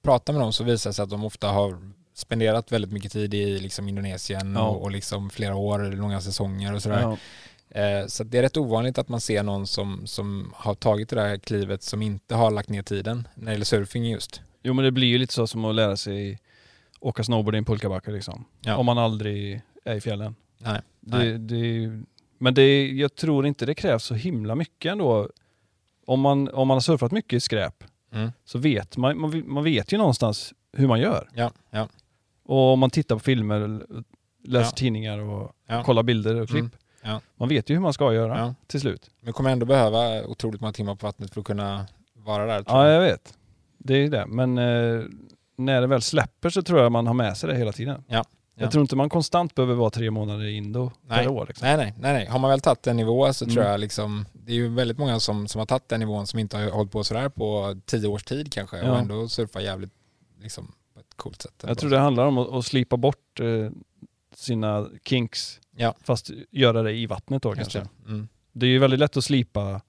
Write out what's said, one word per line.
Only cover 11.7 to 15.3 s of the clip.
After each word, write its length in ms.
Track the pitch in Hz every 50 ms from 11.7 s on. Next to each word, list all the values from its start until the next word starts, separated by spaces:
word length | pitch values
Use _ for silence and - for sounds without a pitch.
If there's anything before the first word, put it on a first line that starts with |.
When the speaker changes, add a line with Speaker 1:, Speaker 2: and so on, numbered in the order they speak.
| 98 95
Speaker 1:
som 200 | - - - 104
inte 320 | 107 107 101 101 _ - 117
har 160 | 113 113 110
lagt 180 | 107 104 98 -
ner 140 | 104 101
tiden 460 | 95 - 101 98 92 107 117 120 120 - _
när 120 | - 113
det 60 | 113
gäller 120 | 107 104 104
surfing 400 | - 117 104 98 98 - 120 117 117
just. 300 | 113 - - - - - - _ _ _
Speaker 2:
Jo, 120 | - 123 127
men 100 | 131 135
det 60 | 131
blir 160 | 127 131 127 120
ju 100 | 120 123
lite 140 | 131 123